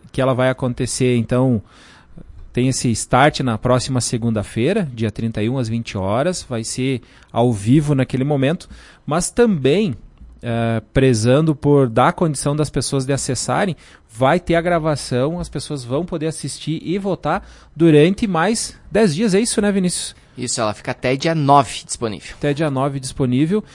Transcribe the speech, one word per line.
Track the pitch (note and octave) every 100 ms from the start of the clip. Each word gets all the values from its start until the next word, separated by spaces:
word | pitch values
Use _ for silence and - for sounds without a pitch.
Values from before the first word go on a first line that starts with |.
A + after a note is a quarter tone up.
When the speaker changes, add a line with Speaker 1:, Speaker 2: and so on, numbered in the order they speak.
| -
Speaker 1:
que | -
ela | B2+
vai | B2 C3
acontecer, | B2+ B2+ B2 B2 - B2+ A#2+
então, | A2+ B2 C3 A2+ - - - - - - - - -
tem | B2 C3
esse | B2+ B2+
start | A2 - B2+ D3 -
na | C3 G#2+
próxima | B2 B2 C3 B2+
segunda-feira, | - A#2+ A#2 A2 - A2+ C#3 A3 D3+
dia | A2+ A2
trinta | - A2+ A2
e | A2
um, | C3+
às | A2+
vinte | A#2 - G2+
horas, | F#2+ A2+ E3 F3 -
vai | A#2
ser | A2+ - C3 B2 - - _
ao | A2+ B2
vivo | G#2 G#2 D3+ D3
naquele | C3+ B2+ B2+
momento, | C#3 C#3+ C3+ F3+ - - - - -
mas | D#3+ -
também | - A#3+ E3 C3 F3+ G#3 - - _ - - A#2+
eh, | A#2 A#2 A2+ -
prezando | C3+ C3 A2 A#2 C#3 D#3+
por | C#3 D3 C#3+ B2+
dar | A2+ C#3+
a |
condição | - E3 C#3 D3 D3
das | D3
pessoas | C#3+ - C#3 C3
de |
acessarem, | C#3 - B2+ - C3+ G3 D3+ - - _
vai | A2 C3 F3
ter | - E3+
a |
gravação, | E3+ E3+ D#3 C#3+ - B2 C#3+ F3
as | -
pessoas | D3 - D3
vão | A#2+ C#3 F3+
poder | E3+ D#3
assistir | - C#3 - - D#3+
e | - G3
votar | G3 E3 D3 G3 - - - D3
durante | E3 D3 E3 G3+ G#3+
mais | E3 F#3 A#3 - - -
dez | G3+ G#3+
dias. | D3 A3+ G3
É |
isso, | A#3+ -
né, | G3+
Vinícius? | G3 F3+ - - - _ -
Speaker 2:
Isso, | A#2+ B2+
ela | A2
fica | G#2 -
até | - B2+ C#3
dia | E3 E3
nove | C#3 C#3+ B2 - -
disponível. | - A#2 E2+ - -
Speaker 1:
Até | D3
dia | C#3 D#3
nove | C3 C#3 C#3
disponível. | C3 - B2+ B2+ D#3+ G#3 -